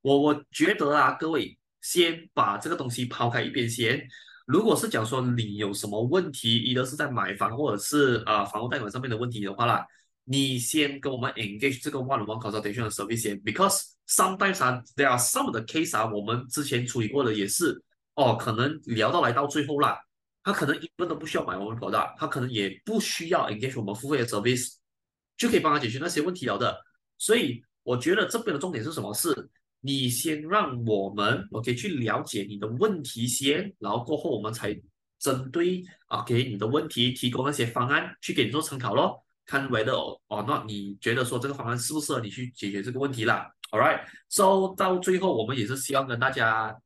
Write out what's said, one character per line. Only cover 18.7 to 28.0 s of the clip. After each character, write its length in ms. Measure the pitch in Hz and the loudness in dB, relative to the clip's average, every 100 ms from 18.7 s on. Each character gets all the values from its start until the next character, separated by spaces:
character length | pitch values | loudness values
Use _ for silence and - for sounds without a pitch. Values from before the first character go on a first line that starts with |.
| 156 | -2
聊 260 | - 113 110 | -2 2 4
到 100 | 175 | 4
来 120 | 127 | 4
到 160 | 127 143 | 2 2
最 180 | 151 139 | 0 0
后 140 | 147 | 2
啦， 180 | 127 92 - _ _ _ | 2 0 -10 _ _ _
他 80 | 196 | -2
可 120 | 196 | 0
能 160 | 143 - | 0 -2
一 80 | 165 - | -6 -6
分 120 | 175 | -4
都 80 | 151 | -4
不 100 | 160 | -2
需 100 | 170 | -2
要 80 | |
买 120 | - 92 | -2 -4
我 120 | 104 | -6
们 80 | 117 | -6
product， 380 | 95 104 - - | -2 0 -2 -4
他 120 | 156 | -4
可 100 | 143 | -2
能 100 | 127 | -2
也 320 | 113 98 95 | 0 -2 -4
不 160 | - 214 | -2 0
需 300 | - - 165 | 0 -4 0
要 200 | 170 - | 0 0
engage 260 | 107 131 131 | -4 -4 -4
我 80 | |
们 80 | 101 | -6
付 160 | 107 131 | -6 -2
费 100 | 143 | 0
的 60 | |
service， 520 | 117 104 113 127 - - _ _ _ _ _ - | 0 0 2 0 -2 -10 _ _ _ _ _ -2
就 120 | 233 | 2
可 80 | 233 | 4
以 40 | |
帮 120 | 151 | 4
他 60 | 147 | 2
解 80 | 123 | 0
决 100 | 127 | -4
那 80 | 170 | -2
些 120 | 143 | -2
问 120 | 160 | -2
题 140 | 180 120 | -2 -2
了 100 | 101 | 0
的。 280 | 113 - - _ _ _ | 0 -2 -16 _ _ _
所 160 | - | 2
以 260 | 233 156 120 _ _ | 2 2 -4 _ _
我 140 | - | -2
觉 180 | 127 | 0